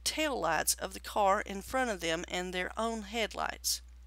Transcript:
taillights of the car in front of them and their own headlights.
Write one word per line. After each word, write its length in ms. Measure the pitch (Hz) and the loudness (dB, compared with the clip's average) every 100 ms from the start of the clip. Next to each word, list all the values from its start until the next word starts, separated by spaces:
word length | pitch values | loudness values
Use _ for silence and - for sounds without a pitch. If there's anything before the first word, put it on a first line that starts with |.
taillights 760 | - - 311 226 165 156 - - | -2 0 0 2 2 4 2 0
of 160 | 185 | -4
the 60 | - | -8
car 400 | - 226 196 202 | -4 4 6 6
in 220 | - 196 | 2 -6
front 280 | - 262 247 | -2 0 0
of 120 | 190 | 0
them 240 | 165 165 - | 0 0 0
and 260 | 180 185 | -4 -2
their 180 | 185 185 - | -2 -2 -2
own 260 | 226 226 | -2 -2
headlights. 800 | 196 233 208 - 78 - - - - - | -4 -2 -2 -2 -4 -2 -2 -2 -6 -18